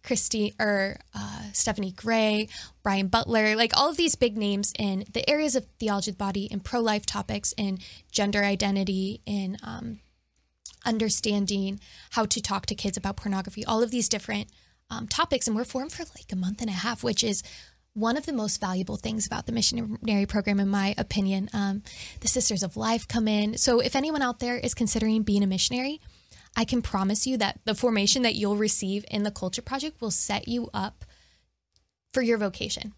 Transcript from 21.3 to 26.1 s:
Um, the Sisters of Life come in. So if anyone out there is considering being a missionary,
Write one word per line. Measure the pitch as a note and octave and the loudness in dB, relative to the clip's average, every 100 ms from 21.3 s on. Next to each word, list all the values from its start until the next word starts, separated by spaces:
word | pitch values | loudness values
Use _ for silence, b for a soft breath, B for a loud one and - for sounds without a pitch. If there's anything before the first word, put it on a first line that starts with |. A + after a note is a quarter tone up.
| F#3+ G3+ | 0 -2
Um, | G#3+ G3 G3+ B B B B | -2 -2 -2 B B B B
the | - | 0
Sisters | B3+ - G3 | 2 2 0
of | F#3 G#3+ | -4 -2
Life | A3 A#3 - | 0 0 0
come | A#3 G#3+ | 0 2
in. | G#3 G#3 A3+ | 2 2 2
So | - A#3+ | 4 4
if | A#3+ C#4 | 4 0
anyone | D4+ D#4 | 0 0
out | B3+ A#3+ | 0 -2
there | A#3+ A#3+ | -4 -2
is | A#3+ | -2
considering | - A3+ A3+ A3 A3 | 0 2 2 2 2
being | G#3 G3+ | 4 2
a | G3 | 4
missionary, | F#3+ - B3 C4+ D#4 B | 2 0 0 -4 -6 B